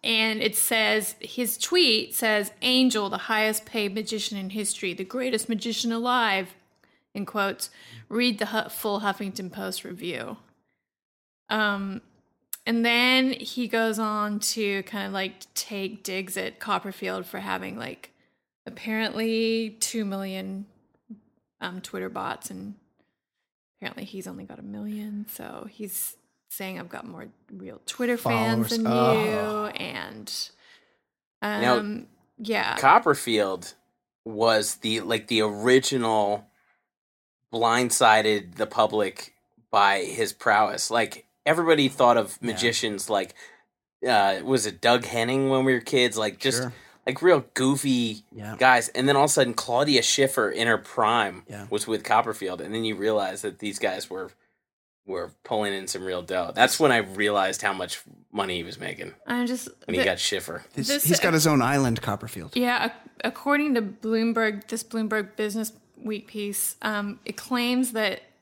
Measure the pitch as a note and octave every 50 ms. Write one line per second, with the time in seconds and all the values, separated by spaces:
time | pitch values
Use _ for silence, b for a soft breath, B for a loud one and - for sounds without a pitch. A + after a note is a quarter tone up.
0 | - A3+ A3+ A3 A3 A3 A3 G#3+ - G#3+ G#3 - - - A#3+ A3 A3 G#3+ G#3+ G#3+
1 | G#3 - - _ - - - - B3 A3+ - - - - F4 F4+ E4+ C4 A3 G#3+
2 | - - - - A#3+ A3 G#3+ G#3 G3+ G#3 - _ - B3 B3+ B3+ C4 B3+ - G#3+
3 | G3+ F#3+ G#3 F#3+ - - A3+ G#3+ A3 G#3+ G#3+ - - - - A3+ G#3 G3+ F#3+ A3
4 | G#3+ - A3 G#3+ G3 - G#3 G3 F#3+ F#3+ F#3+ G#3+ G3+ G3 - - - F#3 F3 -
5 | F#3+ F#3 - C4 B3+ C4 A#3+ G#3+ - - A3+ G3+ - A#3 A3 - - A#3 A3+ A#3
6 | A#3 B3 B3 B3+ A#3 G#3+ G3 F#3+ F#3 F3 - _ _ _ _ _ _ _ _ _
7 | _ _ _ G#3 G3+ - - G#3 G3 G3 - - - - B B B B B B
8 | B B - A#3 B3 B3 G#3+ G#3 G#3+ - A3+ A3 - - - - - G#3+ G#3 G3+
9 | G#3 G3+ F#3+ - G3+ G3 F#3+ - F#3+ F3+ F3 G3 G3 F#3+ F#3 - - - F3+ F3+
10 | - F3 D#3 B2 A2+ G#2 A3 - _ _ _ _ _ _ _ _ _ _ _ _
11 | _ _ _ _ _ _ _ _ _ - G#3+ A3 G#3+ G#3 G3+ G3 G3 G3 F#3+ -
12 | _ _ _ _ _ _ _ _ _ _ - - _ - A#3 A#3 A#3 A#3 A#3 A#3+
13 | B3 B3+ C4 C4 C4 C4 C4 - A3 - - B3+ A#3+ G#3 - A3+ A3+ A3+ G#3+ G#3+
14 | A3+ G#3+ G#3+ G#3+ G#3 G#3 G#3 G#3 G#3 - - A3+ G#3+ G3+ G3 G3 F#3 - - G3+
15 | G3 G3 G3 F#3+ F#3+ F#3+ - - - _ _ - - - G#3+ G3 G3 F#3+ A3 -
16 | - - F#3 F#3+ F#3+ F#3 F#3 F#3+ F#3+ F#3+ - _ - G#3+ G3+ F3+ - G3 F#3+ -
17 | - F#3 F#3 F#2+ - - - F#3+ G3 G3 - - - - G3+ A2 A#2 - - _
18 | - - _ _ _ _ _ _ _ _ _ _ _ - A#3+ - - A3+ A3 A3
19 | A3+ G#3+ - A3 A3+ A3+ A3+ A3+ A3+ A3 A3+ A3+ A3+ A3 G#3+ - - - - A3+
20 | G#3+ G3 G3 G3 G3 F#3+ F#3+ F#3+ F#3+ F#3+ F#3+ G3 G3+ _ _ _ _ _ _ _
21 | _ _ A3 - _ _ _ _ _ _ _ _ - F3+ F3+ F#3 - - - F#3+
22 | F#3 F#3+ - F#3+ F#3+ G3 - - - - F#3+ F#3 G3 G#3 G3+ _ _ _ _ _
23 | _ _ _ _ _ _ _ _ _ _ _ _ _ _ _ _ G3+ - - -
24 | G#3 G3 - F#3+ F3+ F#3 F3+ F#3+ G3 G3 - - G#3 G3+ G3+ G#3 G#3 G#3 G#3+ G#3
25 | G#3 G#3+ G#3 G#3 G#3+ - - - - - - - - G#3 - - G#3+ F#3+ - -
26 | - - - _ _ _ _ _ _ _ - - G3 F#3+ F#3 F3 F3+ F3 - -
27 | - - F3 - - - _ _ _ _ G3+ F#3 F#3+ F#3+ - - _ - - -
28 | B3 A#3+ A#3+ A#3 - B3 A#3 A3+ A3 A3+ A3+ A3+ A3 A3 A#3 A3+ A3 A3 A#3 A#3+
29 | B3 A3+ A3+ A3 G#3+ G#3+ G#3+ G#3+ G#3 G#3+ G#3+ G#3+ G#3+ G#3+ - - - - - G2+
30 | D#2+ G2+ G#2+ A2 G#3 - - - - - b b b b b b b b b b
31 | b b _ _ _ _ _ _ - G#3 G#3 G#3 A#3 B3 B3 A#3 G#3 G#3 G#3+ -
32 | - _ _ _ _ _ _ - A3 G#3+ A3 G3+ - - - - - C3+ F3 A#3+
33 | - E3 C#3+ - - A#2+ A2+ G#2+ G2+ F#2+ F#2+ F2 F2 - - _ _ _ _ _
34 | _ _ _ _ _ A2+ A2 G#2 A2+ A#2 A2 G#2+ G#2 - - - - A2+ A2 A2
35 | G#2+ G#2+ A2+ A2 G#2+ - A#2 A2 G#2+ G#2+ G#2 G#2 A2 B2 B2+ C3 B2+ - C#3 B2+
36 | A#2 A2+ A2 G#2+ G#2 G2+ G#2 G#2+ - _ _ _ _ _ _ _ _ _ _ _
37 | _ _ _ _ _ _ _ _ _ _ - A2+ A#2 A2+ A#2 B2 B2+ A#2+ - -
38 | B2+ A2+ G#2+ A2 G#2+ A2 G#2+ G#2 F#2 F2 F2 - G#2+ - - - A2 G#2+ G#2 G#2+
39 | G2+ F#2+ - - - - _ _ _ _ _ _ _ _ - G#2 G2+ G2 G2 G2
40 | F2+ - G2 A#2 A2 G2 - _ - A#2+ G#2 G#2+ A2 G2 G2+ G2 - - A2 A#2
41 | A2 G2+ - - _ _ _ _ _ D3 D#3+ E3+ E3+ E3 D#3+ D3+ C#3 C3 - -
42 | B2+ A#2+ A#2+ A#2 G#2+ G2 - - - A#2+ G#2+ G#2+ A2+ A#2 A2 - - A2 G#2 F#2+
43 | - - G#2+ G2 F#2+ - B B B B B B B B _ _ _ _ _ _
44 | - B2 A#2 G#2 G2 G2 G2 F#2 - B2 C3+ B2 G#2+ G#2+ F2+ E2 - A#2 A#2+ A#2+
45 | A#2 - - A#2 A2+ A#2+ C3 C3+ C3+ C3+ C3 C3 C3 C3+ B2+ A#2+ A2+ - - C3
46 | B2 A#2 G#2 A2+ G#2+ G#2 - - - C3+ A#2 B2 B2+ B2 A#2+ B B B B B
47 | _ - C#3 - D#3 F3+ E3+ C#3+ A#2+ - _ - B2+ C3 C#3+ C3+ - C#3 B2+ B2
48 | A#2+ A2+ G#2+ G#2+ _ _ - A2 G#2 G#2+ G#2+ - B2+ C3 B2+ A#2+ A#2 - - -
49 | B2+ C#3 C#3 C#3 C#3+ D3+ - D#3 C3 A#2+ A2+ - - - A#2 B2 D3 D3+ C#3 B2
50 | A#2 - - - C#3 C3 - C3 A2 G2 - - A#2 A#2 A2+ G#2 - - - B2+
51 | A2 G#2+ A#2 A#2 G#2+ G2 F2 F#2+ - - G#2 G2+ G2 G#2 G#2 G#2 - A2+ A2 G2+
52 | - - G#2+ A2+ A#2+ A#2 G#2 - F#2+ F#2 F#2 F2 C#2+ F#2+ G#2+ A2+ A2+ A2 G#2+ F2+
53 | G2+ A2 G#2+ G#2 G2 F#2 F#2 G2+ - G#2 E2+ - G#2+ G#2 G2 - - G2 F#2 F#2
54 | - - F2+ F#2+ F#2 F#2 _ _ _ _ _ _ _ _ _ _ _ _ _ _
55 | _ G2 F#2 F2 E2+ - - _ _ - A#2 G#2+ G#2 G2+ G2 G2 F#2+ F#2 - F#2+
56 | F#2 F#2+ F#2 F2+ E2+ F2 F#2 F#2 E2+ F2 - A2+ B2 C3 - - D#3 C#3 B2 A#2
57 | G#2 F#2+ F#2+ G2+ G#2 G#2 G#2 G2 F#2+ F#2+ F#2 - - G2+ G2 F#2+ F2+ F2 - -
58 | - - - _ _ _ - G#2 G2 F#2+ F2+ F2 E2 E2+ - - F#2+ F#2+ F2+ -
59 | F2 - - _ - - A#3+ B3 B3 A#3+ B3+ B3 - - - _ - - - -
60 | C4 F#3+ - - - - G#2 F#2 - - E2 F2+ - - - C#3+ B2+ B3+ C#4+ -
61 | - D#3 E3+ - - F3+ D#3+ D#3+ D3 E3 D3+ C3+ A#2+ B2+ C#3+ C#3+ C3+ C3+ A#2 A2+
62 | - A2+ G2+ G#2 - A2 - G2 D#2+ - - A#3+ B3 B3 B3 - - A3+ - -
63 | - - _ _ - A#3 - - - C#4+ C#4+ C#4+ D4 D4+ C4 A#3 G#3+ G3 - -
64 | - A3 A3+ A3 A3+ A#3 A3+ A3+ A3+ G#3+ G#3 G3+ - - A3+ A3+ - - - A3+
65 | A3 G#3+ A3 G#3+ G#3 G3+ - - G#3+ G#3 G3 A3 A3 A3 - - _ _ _ -
66 | - A3 G#3+ G#3 - - - G#3+ G#3 G3+ G3+ G#3 - - - _ - G#3+ G#3+ G#3
67 | G3+ G3+ - - _ - G3 - - - B3+ A#3+ A#3+ A#3+ B3 B3 C4 B3 A#3 A3
68 | G#3+ G3 - - - _ _ _